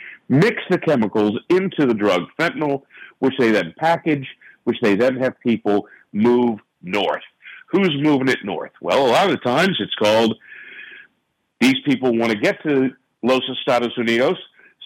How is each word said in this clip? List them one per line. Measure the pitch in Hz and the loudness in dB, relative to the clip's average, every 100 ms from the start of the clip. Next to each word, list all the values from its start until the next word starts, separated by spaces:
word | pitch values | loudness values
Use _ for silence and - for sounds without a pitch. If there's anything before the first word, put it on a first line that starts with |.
| - - - | -20 -20 -2
mix | 131 220 240 - | 2 2 0 -4
the | 180 | -2
chemicals | 165 135 104 110 104 104 - | 0 0 0 0 0 -2 0
into | 180 190 - 135 | 0 0 0 0
the | |
drug | 110 104 90 - - | 2 0 0 -2 -4
fentanyl, | 165 147 151 139 - - - _ | -4 -2 -4 -4 -8 -20 -20 _
which | 131 131 | -2 2
they | 117 | 2
then | 104 85 - | 2 0 -4
package, | 160 170 170 143 135 - - _ | -2 0 0 -4 -6 -18 -20 _
which | - 113 | -6 -2
they | 110 98 | 0 2
then | 127 131 | 2 0
have | 127 - | -4 -2
people | 123 110 104 101 - - _ | -2 -2 0 0 -2 -12 _
move | 104 117 120 120 107 - _ | 0 2 4 2 -2 -10 _
north. | 87 101 87 69 - _ - - - | -8 -4 -2 -4 -10 _ -20 -20 -4
Who's | 185 190 147 | 0 0 2
moving | 151 135 131 | 2 2 0
it | 139 | -2
north? | 101 82 62 - | -4 -10 -10 -10
Well, | - 107 135 | -2 2 2
a | |
lot | 135 190 | 2 2
of | |
the | 131 | -2
times | 123 131 190 170 | -2 0 0 -2
it's | 98 - | -6 -2
called, | 104 110 113 - - - - - - - - _ _ _ _ _ | 2 4 2 -2 -10 -20 -20 -20 -20 -20 -20 _ _ _ _ _
these | 127 127 147 | 0 2 0
people | 135 127 117 | 0 0 0
wanna | 117 107 | 0 0
get | 165 196 | -2 -2
to | 156 139 131 - _ _ | -2 0 0 -4 _ _
Los | 117 131 135 | 0 0 -2
Estados | 123 - 120 120 123 | -6 -2 0 0 -4
Unidos, | 117 117 139 180 - _ _ _ | -2 0 0 -2 -8 _ _ _